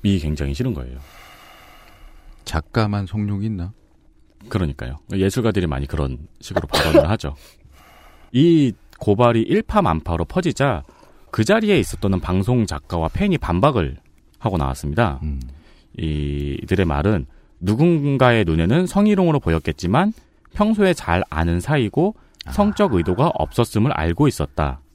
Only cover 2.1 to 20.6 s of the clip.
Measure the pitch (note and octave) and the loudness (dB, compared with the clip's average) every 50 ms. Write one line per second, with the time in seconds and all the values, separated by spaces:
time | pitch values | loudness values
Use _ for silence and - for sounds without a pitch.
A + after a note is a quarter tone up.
2.1 | - - - - - - - - - D#2 - _ - A#2+ A2 G#2 G#2 G2+ G2 F2+ | -20 -20 -20 -20 -20 -18 -12 -6 -6 -6 -6 _ -2 -2 0 0 -2 -4 -4 -4
3.1 | G2 G#2+ G#2 G2+ G#2 G2 G#2 A2+ G#2+ F#2 F2 G2 - _ _ _ _ _ _ _ | -4 -4 -4 -4 -4 -4 -4 -4 -4 -6 -8 -10 -10 _ _ _ _ _ _ _
4.1 | _ _ _ _ _ _ - - - G2+ F2+ D2 C#2 - A1+ B1 C#2 - _ - | _ _ _ _ _ _ -16 -6 -4 -2 -2 -2 -4 -8 -10 -12 -12 -14 _ -6
5.1 | - G2 F#2+ G2 - C3 A2+ A2+ F#2 G2 F2+ D#2+ C#2 C2 C#2+ - - C#2+ C#2+ C2+ | -2 0 0 0 0 0 0 0 0 0 -2 -2 -4 -4 -6 -6 -4 -4 -4 -4
6.1 | B1+ B1+ D2 - - _ - - F#2 - - - - - D2 D#2 D#2 - - E2+ | -6 -10 -14 -18 -20 _ -16 -6 -6 -6 -4 -2 -2 -2 0 4 4 4 4 4
7.1 | G#2+ A2 - C#2+ C#2+ - - - _ _ _ - - - - - - - - - | -2 -2 -4 -10 -10 -12 -20 -20 _ _ _ -20 -20 -20 -20 -20 -20 -20 -20 -20
8.1 | - - - - - B2 D#3 E3+ E3 D#3 C#3+ B2+ G2+ _ - _ - - - G#2+ | -20 -20 -20 -4 2 4 4 6 6 4 4 2 -2 _ -16 _ -18 -4 0 0
9.1 | G2+ G2+ B2 A#2+ A2+ A2+ A2+ - D#3+ G#3+ A3 - - G#3 F#3+ F#2 E2 D#2+ - - | 2 4 4 4 4 2 0 2 0 -2 0 0 0 2 2 2 0 0 -2 -4
10.1 | E2+ E2 E2 - - F#3 F3 E3+ A2+ - C3+ C#3+ G#2 D#2 C#2+ - - _ - - | -4 -4 -4 -4 -4 -2 -2 -2 -2 0 0 0 0 -4 -8 -14 -20 _ -20 -20
11.1 | - - - - - - A2 A#2 G3+ A3+ A3 G#3 G3 D3 F#2 - - - - G2+ | -20 -20 -18 -8 -2 -2 2 2 2 2 4 4 2 2 2 0 -4 -4 -2 0
12.1 | F#2+ F2+ - - F#2 F#2+ F#2+ A#2 B2 B2 G#2+ - - D2 - - F#2 E2+ D#2+ D#2+ | 0 0 -2 -2 -2 0 0 2 2 0 0 -2 -4 -10 -10 -6 -4 -2 -2 -2
13.1 | - - G3 G#3 F3 C#3 - - E2+ F2+ A2 D3+ C3+ G#2+ D#2+ C2+ B1+ - _ _ | -2 -2 0 0 0 -2 -2 -2 0 2 2 2 2 2 -2 -2 -6 -10 _ _
14.1 | _ _ _ _ _ _ - G#2+ F#2+ E2+ C#2+ C2 C2+ - - C#2+ D2 A2+ A#2 F2+ | _ _ _ _ _ _ -4 -2 0 0 0 -2 -4 -4 -6 -4 0 0 0 0
15.1 | C#2 C2 C#2+ D2+ C#2+ C2 B1+ B1 C2+ - - - - _ _ _ - - D#2+ D#2 | -2 -6 -6 -8 -6 -8 -10 -12 -16 -20 -20 -20 -20 _ _ _ -10 -6 -4 -4
16.1 | D2+ D2 C#2+ C#2+ C#2+ C#2+ C#2+ C#2+ C2+ - - - F#2+ F2+ F#2+ E2 D2 C#2+ D2+ G2+ | -2 -2 -4 -4 -4 -4 -4 -6 -6 -8 -4 -2 0 0 2 0 0 0 2 2
17.1 | A2 E2 C2 - - - _ _ _ _ F2+ F#2+ G#2+ A#2 D#3+ F3 E3+ D#3 C#3+ C#3+ | 0 0 -4 -8 -14 -20 _ _ _ _ -2 -2 2 4 4 4 4 2 0 0
18.1 | C#3 B2+ C3 B2 A#2 A2+ G2 E2 D#2+ E2 E2 F2+ B2 E3+ F#3 F3 - G3 G#3 G#3+ | 2 4 4 4 6 4 2 2 2 2 2 2 2 2 0 0 2 2 4 4
19.1 | G#3 G3 F#3 E3 D3+ C3+ - F2 E2 D#2+ - - D2+ - - E2+ G2+ D3 F#3+ G#3+ | 4 4 4 2 2 2 2 2 0 0 0 -4 -6 -4 -2 2 2 2 2 2
20.1 | A3 - _ _ _ _ _ - _ - | -2 -6 _ _ _ _ _ -14 _ 0